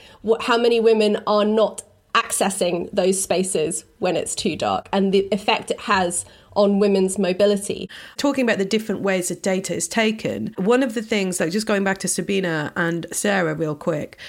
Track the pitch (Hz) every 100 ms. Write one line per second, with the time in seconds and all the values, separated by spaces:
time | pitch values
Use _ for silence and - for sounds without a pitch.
0 | - - 202 226 - 233 226 233 226 226
1 | 214 208 - 208 208 220 202 - - _
2 | _ 226 - - 196 190 175 170 180 202
3 | 185 190 - 180 185 170 156 170 - -
4 | 185 170 - - 202 151 104 95 - 196
5 | 196 196 196 202 - 220 - - - 196
6 | 180 180 - - - 202 202 196 208 190
7 | 190 190 180 185 208 196 202 - 185 -
8 | - - 285 277 240 196 196 220 214 190
9 | 196 185 175 175 202 185 185 170 - 233
10 | 226 220 147 101 110 - 190 247 269 226
11 | 220 214 185 180 165 202 214 202 196 190
12 | 175 - 175 196 180 160 147 - 170 170
13 | - - 202 196 165 156 156 147 - 151
14 | - -